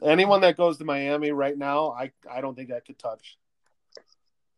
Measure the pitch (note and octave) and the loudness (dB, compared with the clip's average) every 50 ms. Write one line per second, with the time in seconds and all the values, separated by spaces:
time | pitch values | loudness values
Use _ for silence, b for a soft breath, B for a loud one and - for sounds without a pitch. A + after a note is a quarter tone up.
0 | - A#2+ D#3 E3+ F#3+ G3+ G3+ F#3+ F#3+ F3+ D#3+ - F3 E3+ D#3 C#3+ D#3 D#3 C#3+ C#3 | 0 2 4 4 4 4 4 6 6 4 4 4 2 0 0 0 -6 -6 -4 -4
1 | C#3 C#3 D3 D3+ D3+ D3 D3 C#3 C#3 C#3+ C#3+ C#3+ C#3 C#3+ C#3+ D3 D#3 D3+ A#2+ B2 | -2 -2 -2 -2 -2 -2 -2 -2 -2 -2 -4 -4 -4 -2 -2 -2 -2 -2 -4 -6
2 | C3+ C3 _ _ _ - B2 B2+ C3+ C3+ B2+ B2 C3 A#2+ B2 A#2+ - _ - _ | -10 -10 _ _ _ -12 -10 -8 -8 -8 -10 -10 -12 -10 -12 -12 -12 _ -20 _
3 | - A#2+ A2 - _ - - _ _ _ _ _ _ _ _ _ _ _ _ - | -12 -12 -12 -12 _ -20 -20 _ _ _ _ _ _ _ _ _ _ _ _ -20
4 | _ _ _ _ _ _ _ _ _ _ _ | _ _ _ _ _ _ _ _ _ _ _